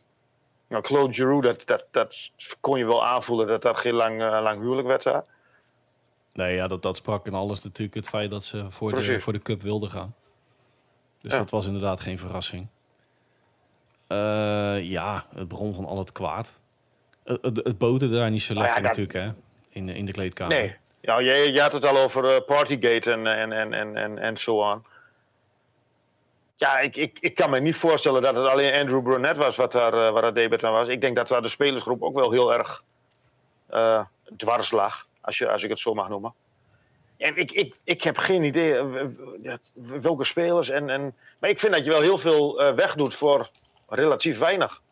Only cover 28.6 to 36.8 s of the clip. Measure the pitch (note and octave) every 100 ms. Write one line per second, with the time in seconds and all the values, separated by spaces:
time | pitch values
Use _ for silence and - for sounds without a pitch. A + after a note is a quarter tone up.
28.6 | C#3 C#3 C#3 C3+ B2 C3 C#3 D#3 C#3+ A2+
29.6 | B2 B2 A#2 A2+ A2 A2 A2+ A2 A2+ A2+
30.6 | A2+ A2 A#2+ B2+ C3 A#2+ - B2 A2+ -
31.6 | C#3+ B2+ A2+ B2 B2 C3+ A#2+ B2 A#2+ A#2+
32.6 | A2 - _ _ _ _ _ _ _ _
33.6 | _ - A2+ A2 G2+ _ - - G#2+ A#2
34.6 | G#2 A2 G2+ - - _ - - A#2+ G#2+
35.6 | G#2 G#2+ A#2 G#2+ F#2+ G2+ A2 - _ _
36.6 | _ _